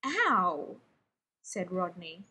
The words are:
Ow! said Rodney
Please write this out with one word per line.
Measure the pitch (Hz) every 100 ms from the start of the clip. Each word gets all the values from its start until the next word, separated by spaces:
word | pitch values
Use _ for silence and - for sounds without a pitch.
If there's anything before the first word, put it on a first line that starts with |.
Ow! | 269 349 453 226 180 151 - - _ _ _ _ _ _
said | - 208 180
Rodney | 185 180 175 165 170 202